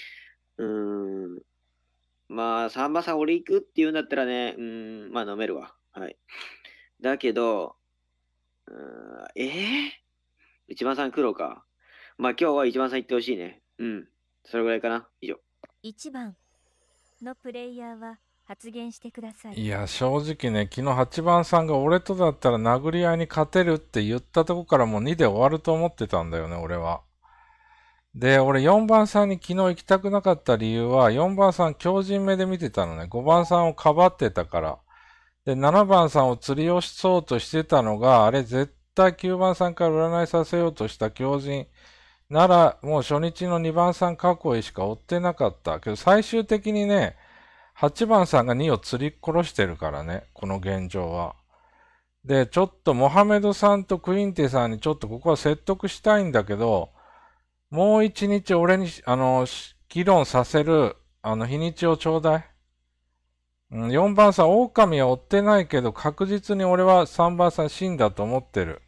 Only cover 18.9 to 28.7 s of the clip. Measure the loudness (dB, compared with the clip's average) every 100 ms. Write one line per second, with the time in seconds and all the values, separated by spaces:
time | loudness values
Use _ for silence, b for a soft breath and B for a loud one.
18.9 | -14 -18 -16 -18 -18 -16 -10 -8 -6 -8
19.9 | -4 -2 -2 -4 -6 -4 -2 -4 -4 -4
20.9 | -2 -2 -2 0 2 2 0 2 0 2
21.9 | 0 0 0 0 2 0 2 2 0 0
22.9 | 0 0 0 -2 -2 0 2 2 0 -2
23.9 | -4 -2 -4 -2 0 0 -2 0 2 2
24.9 | 0 -2 0 2 4 2 2 -2 -2 -2
25.9 | -4 -4 -4 -4 -6 -6 -8 -8 -6 -4
26.9 | -6 -10 _ b b b b b b b
27.9 | b _ -2 4 4 4 2 4